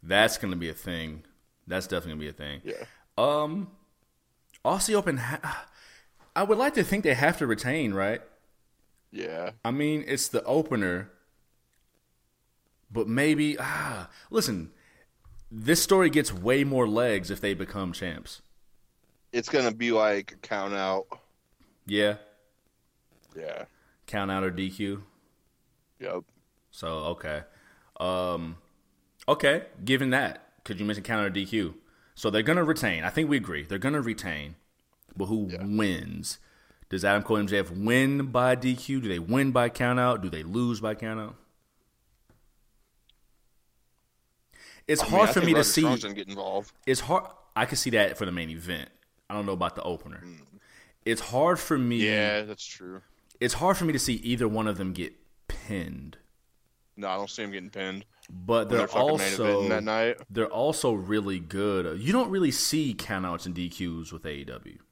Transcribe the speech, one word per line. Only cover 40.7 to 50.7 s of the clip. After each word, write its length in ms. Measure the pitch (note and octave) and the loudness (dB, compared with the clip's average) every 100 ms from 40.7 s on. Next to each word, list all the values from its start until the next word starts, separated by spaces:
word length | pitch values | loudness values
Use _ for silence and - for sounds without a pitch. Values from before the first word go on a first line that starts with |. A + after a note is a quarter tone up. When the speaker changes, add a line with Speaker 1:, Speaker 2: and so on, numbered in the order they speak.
| A2+ | 0
Speaker 1:
by 140 | G#2+ | -4
count 240 | G#2+ A2 A2 | -4 -6 -8
out? 160 | G#2+ B2+ _ _ _ _ _ _ _ _ _ _ _ _ _ _ _ _ _ _ _ _ _ _ _ _ _ _ _ _ _ _ _ - - - - | -10 -14 _ _ _ _ _ _ _ _ _ _ _ _ _ _ _ _ _ _ _ _ _ _ _ _ _ _ _ _ _ _ _ -20 -20 -20 0
It's 140 | - | 2
Speaker 2:
I 40 | - | 4
mean, 80 | |
Speaker 1:
hard 160 | - A3 | 6 6
Speaker 2:
I 20 | |
Speaker 1:
for 80 | F#3 | 6
Speaker 2:
think 60 | E3+ | 6
Speaker 1:
me 60 | |
to 40 | G3+ | 6
Speaker 2:
Roderick 160 | - | 6
Speaker 1:
see. 60 | - | 4
Speaker 2:
Strong's 220 | D#3 B2 | 4 2
gonna 120 | G#2+ | -2
get 140 | G2+ F#2+ | -8 -8
involved. 440 | G2 F#2+ G2 G#2 - - | -6 -4 -4 -4 -10 0
Speaker 1:
It's 140 | C3 | 0
hard. 260 | B2 F3+ - - - - | 2 0 0 -14 -8 -2
I 80 | B2+ | 0
can 100 | C3 | 0
see 140 | - | 2
that 280 | A2+ G2+ - | 4 4 2
for 80 | G2 | -4
the 60 | |
main 180 | F2 D#2+ | -4 -6
event. 400 | D#2+ F2 E2+ C#2+ _ _ _ _ | -8 -6 -8 -8 _ _ _ _
I 40 | |
don't 120 | G#2 G2+ | -6 -4
know 60 | |
about 240 | F#2 F2 - | -2 -2 -4
the 60 | |
opener. 400 | - E2+ - D#2 | -6 -8 -8 -18
Speaker 2:
Mm. 160 | F2 E2 C#2+ G2 _ | -18 -20 -20 -20 _